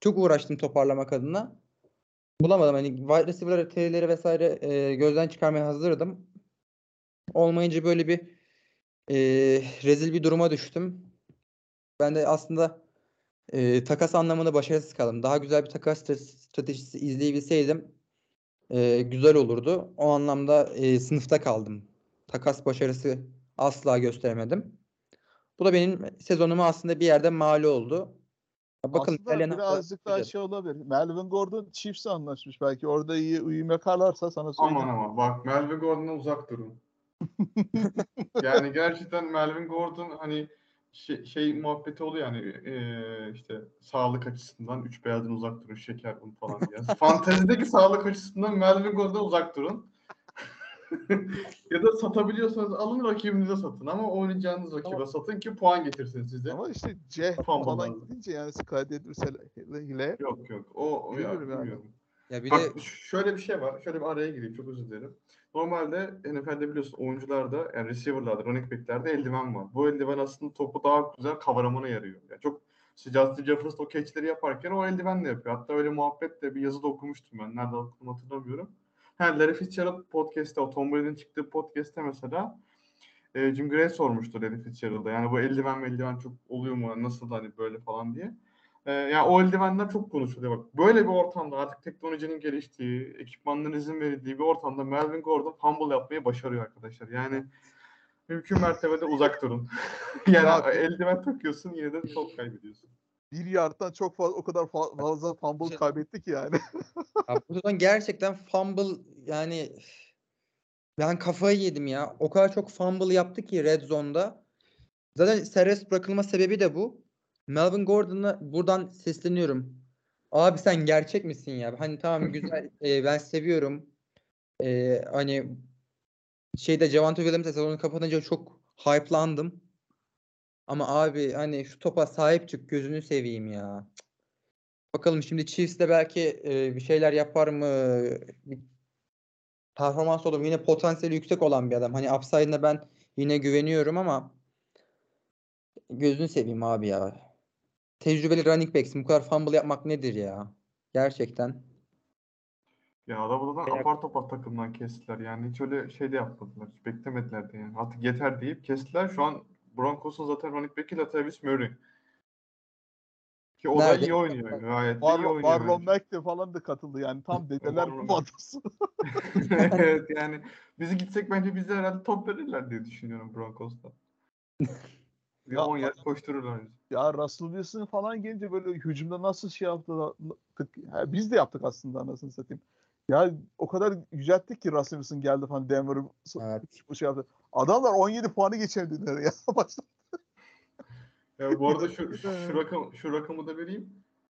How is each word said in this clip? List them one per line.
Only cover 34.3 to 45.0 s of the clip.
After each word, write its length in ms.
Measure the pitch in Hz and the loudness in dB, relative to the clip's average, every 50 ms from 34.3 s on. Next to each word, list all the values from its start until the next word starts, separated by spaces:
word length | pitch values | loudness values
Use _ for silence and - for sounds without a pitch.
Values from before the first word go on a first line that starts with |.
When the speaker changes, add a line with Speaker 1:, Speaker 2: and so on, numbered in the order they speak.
Speaker 2:
sana 220 | 170 156 151 156 | -4 -6 -8 -4
söyleyeyim. 300 | 139 - 156 156 151 139 | 0 2 4 4 4 2
Speaker 3:
Aman 120 | 131 127 123 | 0 0 0
aman. 220 | 117 110 107 107 | -2 -2 -2 0
Bak, 280 | 120 123 123 120 123 123 | 2 2 2 2 -2 -2
Melvin 340 | 131 139 143 147 147 160 156 | 0 2 2 2 0 -2 -2
Gordon'a 340 | 160 160 160 151 156 160 160 | 0 0 0 0 -2 -6 -6
uzak 360 | 147 131 151 147 143 - - | -6 -4 -4 -4 -4 -6 -10
durun. 240 | 120 113 113 110 120 - _ _ _ _ _ _ _ - | -12 -12 -12 -12 -16 -20 _ _ _ _ _ _ _ -10
Speaker 2:
<laughs> 1200 | 170 - _ - 202 - - 214 190 - - 220 220 196 - 226 196 - - 262 - - - - | -10 -6 _ -4 -4 -2 0 -2 -2 0 0 0 0 0 -2 -2 -6 -6 -6 -12 -10 -6 -2 0
Speaker 3:
Yani 300 | 135 131 135 135 139 139 | 2 4 4 4 4 2
gerçekten 600 | 139 156 165 170 170 165 180 - 175 170 165 160 | 0 0 0 0 0 -4 -8 -6 -6 -4 -4 -2
Melvin 360 | 160 156 151 151 156 165 170 160 | 0 0 0 0 -2 -4 -8 -6
Gordon 420 | 165 170 170 170 170 170 170 165 151 151 | -4 -4 -4 -4 -6 -10 -12 -12 -12 -10
hani 300 | 156 151 151 151 151 151 _ _ _ _ _ _ _ _ | -8 -6 -6 -6 -6 -8 _ _ _ _ _ _ _ _
şey, 320 | _ - - - 143 - - | _ -16 -10 -10 -10 -10 -10
şey 300 | - - 151 151 151 151 151 | -8 -4 -2 0 0 0 -2
muhabbeti 440 | 156 147 147 147 - 151 - - 160 | -2 -4 -4 -6 -8 -12 -10 -8 -8
oluyor 220 | 151 156 160 143 | -6 -6 -4 -4
yani, 120 | 123 117 117 101 98 - - - | -4 -6 -6 -8 -10 -12 -12 -12
e, 680 | - 135 127 120 120 123 120 113 113 113 110 110 107 110 | -10 -8 -8 -8 -8 -8 -8 -10 -10 -10 -10 -12 -12 -14
işte 260 | 117 - - 113 110 110 - _ _ | -14 -14 -12 -12 -12 -14 -16 _ _
sağlık 460 | _ _ - 131 127 123 123 127 123 | _ _ -2 0 2 2 0 -2 -4
açısından 580 | 123 120 - - - - - 117 113 127 131 123 | -8 -10 -12 -14 -18 -18 -14 -10 -10 -8 -8 -8
üç 200 | 123 120 - | -10 -12 -8